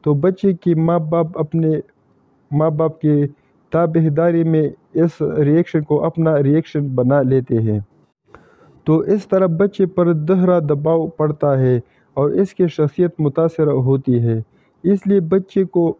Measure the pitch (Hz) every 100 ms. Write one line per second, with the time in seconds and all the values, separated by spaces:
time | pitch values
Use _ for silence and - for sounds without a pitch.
0 | 151 147 175 190 202 175 175 160 165 170
1 | 156 170 165 170 156 165 160 156 - _
2 | _ _ _ _ _ 143 160 151 160 156
3 | 151 147 143 - _ _ _ 160 170 165
4 | 160 147 170 170 165 160 147 - _ -
5 | 165 - 156 151 143 156 175 165 151 151
6 | 156 165 160 151 139 151 170 156 143 127
7 | 123 143 131 131 127 117 110 107 101 _
8 | _ _ _ - _ _ _ _ - 160
9 | 156 208 - 190 185 160 202 - 185 185
10 | 175 165 151 185 185 180 151 147 151 165
11 | 160 - 156 151 147 135 131 123 - _
12 | _ - 143 160 190 - 180 - 151 -
13 | 175 - 151 135 160 160 151 135 127 135
14 | 135 123 117 113 110 _ _ _ 170 202
15 | 190 202 160 190 190 - 185 180 170 160